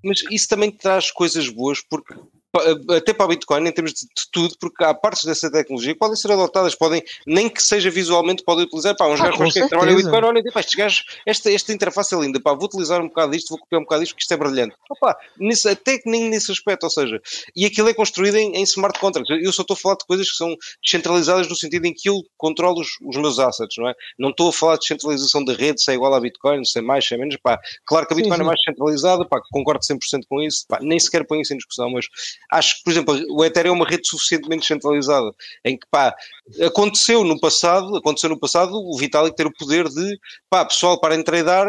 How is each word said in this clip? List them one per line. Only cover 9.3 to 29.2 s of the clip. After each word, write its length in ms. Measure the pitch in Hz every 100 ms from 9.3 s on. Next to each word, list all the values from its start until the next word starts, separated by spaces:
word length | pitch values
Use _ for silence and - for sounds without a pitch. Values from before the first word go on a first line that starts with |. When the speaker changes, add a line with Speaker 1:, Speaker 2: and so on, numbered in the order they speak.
| -
Speaker 2:
com 60 |
Speaker 1:
quaisquer 180 | 165 381
que 40 | 302
trabalham 220 | 320 165
em 40 | 190
Speaker 2:
certeza. 200 | 190 226
Speaker 1:
Bitcoin, 160 | 226 233
olha, 140 | 190
pá, 80 | 208
estes 140 | - 180
gajos, 280 | 208 190 - - -
esta, 240 | 214 220
esta 220 | 202 -
interface 420 | 208 185 196 196
é 40 | 180
linda, 200 | 143 131
pá, 120 | 151
vou 120 | 143 196
utilizar 340 | 196 160 175
um 60 | 165
bocado 240 | 165 151
disto, 160 | 156 -
vou 100 | 160
copiar 220 | _ 165
um 40 |
bocado 180 | 151 156
disto, 120 | 170
que 80 | -
isto 100 | -
é 40 | 160
brilhante. 400 | 147 135 113 - _
Opa, 260 | 285 233 - - -
nesse, 300 | 202 233 214
até 300 | 202 - 269
que 100 | 226
nem 200 | 226 226
nesse 240 | 220 208
aspecto, 320 | 190 - 185
ou 60 | 165
seja, 300 | - 131 110 - - - -
e 80 | 202
aquilo 220 | 208 220
é 60 |
construído 420 | 226 208 - 202 214
em, 180 | 214 180
em 60 |
smart 360 | 190 190 196 -
contracts. 340 | 196 165 123 160
Eu 100 | 190
só 100 | 180
estou 120 | 185
a 40 | 190
falar 180 | 196 196
de 100 | -
coisas 240 | 185 190
que 60 | -
são 180 | 165 165 - -
descentralizadas 640 | - 175 165 175 156 185 170
no 80 | 175
sentido 300 | 156 170 170
em 60 |
que 140 | 160 196
eu 120 | 202 - _
controlo 440 | 156 160 180 170
os, 80 | 156 -
os 120 | 139 131
meus 220 | 151 120
assets, 340 | 131 120 110 -
não 100 | 120
é? 60 | 120 - -
Não 120 | 135
estou 200 | 135 170
a 20 |
falar 220 | - 160
de 60 | 156
descentralização 640 | - 156 147 143 139 147
da 80 | 131
rede, 280 | 120 143 139
se 80 | 143
é 40 |
igual 200 | 127 135
a 60 | 135
Bitcoin, 440 | 120 - 139 143
se 140 | 127 120
é 40 |
mais, 220 | 113 135 -
se 80 |
é 40 | 120
menos, 180 | 139 139
pá, 160 | 127 110 - -
claro 220 | - 160 147
que 60 |
a 40 | 160
Speaker 2:
Sim, 60 |
Speaker 1:
Bitcoin 160 | 214 170
é 40 |
Speaker 2:
sim. 40 | 160
Speaker 1:
mais 120 | 165
descentralizada, 600 | - 123 151 147 175 185